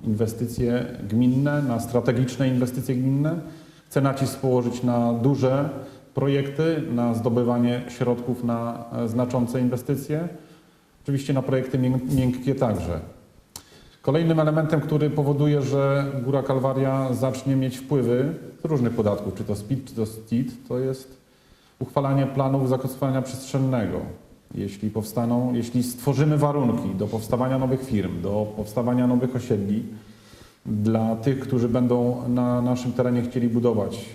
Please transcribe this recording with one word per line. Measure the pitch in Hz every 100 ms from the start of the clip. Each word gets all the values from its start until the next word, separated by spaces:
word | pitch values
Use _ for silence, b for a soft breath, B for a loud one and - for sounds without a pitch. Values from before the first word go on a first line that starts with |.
inwestycje | 113 107 110 - 117 - 120 120 - - 101
gminne, | 110 127 131 143 147
na | 139 117
strategiczne | 113 123 117 117 127 - 135
inwestycje | 127 127 - 123 127
gminne. | 131 135 151 165 156 B B B B
Chcę | -
nacisk | 139 131 131 -
położyć | 135 127 120 117
na | 123 120 117
duże | 117 127 135 127 135 147 B B B B -
projekty, | 139 139 139 139 160 160 123
na | 120 120
zdobywanie | 110 117 117 120 120 120 123 -
środków | - 123 120 120 120
na, | 120 117 120 117 - 120
e, | 120
znaczące | 107 123 131 120 131
inwestycje. | 123 123 - 139 - 151 170 B B B B B B B
Oczywiście | - 139 139
na | 135
projekty | 131 131 127 135
mięk-, | 127 127 - 139
miękkie | 127 - 139 135
także. | 127 98 85 82 - - - - _ B B B B B
Kolejnym | - 143 165 160
elementem, | 156 156 151 156
który | 139 151 151
powoduje, | 151 143 139 147 147
że | 123 139 139 139 139 139
Góra | 120 139
Kalwaria | 127 131 131 135 135 135 131
zacznie | 120 131 - - 135
mieć | 131 123
wpływy | - 143 117 123 143 170 - -
z | 165
różnych | 151 120
podatków, | 113 104 101 101 92
czy |
to | 107 101
spit, | - 131 -
czy | -
to | 107
stit, | - - 117 233 - -
to | 123
jest | 131 131 - - b b b b b b
uchwalanie | 127 - 139 139 135
planów | 139 135 135 131
zagospodarowania | 131 131 - 139 131
przestrzennego. | 123 - - 139 131 127 101 80 - - - - _
Jeśli | - 101 - 107
powstaną, | 107 107 - 117 120 123
jeśli | 120 117 127
stworzymy | 123 - - 127 147 151
warunki | 147 147 123 104 95 95
do | 107
powstawania | 110 - 120 127 131
nowych | 131 131
firm, | - 107 90 85
do | 90 104 107 -
powstawania | 107 - 120 123 123
nowych | 123 123 123
osiedli, | - 107 98 107 123 B B B B B B B -
dla | 107 107 113 110 110
tych, | 139 131
którzy | - 127 117
będą | 123 123 123 120 123 123
na | 123 123 123
naszym | 123 123 117
terenie | - 123 120
chcieli | 117 131 120
budować | 117 120 107 95 - -